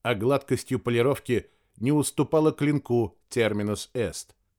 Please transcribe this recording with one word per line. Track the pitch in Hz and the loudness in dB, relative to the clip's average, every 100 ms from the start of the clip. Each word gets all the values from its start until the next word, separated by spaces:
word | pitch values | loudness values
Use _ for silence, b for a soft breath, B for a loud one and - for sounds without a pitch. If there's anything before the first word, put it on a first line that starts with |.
а | 117 113 | -4 0
гладкостью | 113 139 - 123 - 127 | 0 0 0 -4 -2 -6
полировки | - 117 123 139 - 113 - b b - | -2 0 2 0 -2 -4 -4 b b -6
не | 117 | 0
уступала | 151 135 - 139 156 156 | 0 0 -2 0 2 2
клинку | - 147 147 - 120 107 - _ | 2 0 0 0 0 0 -6 _
Terminus | - 110 104 104 101 - | 0 0 0 -2 -4 -6
Est. | 127 101 - - _ _ | -4 -4 -6 -16 _ _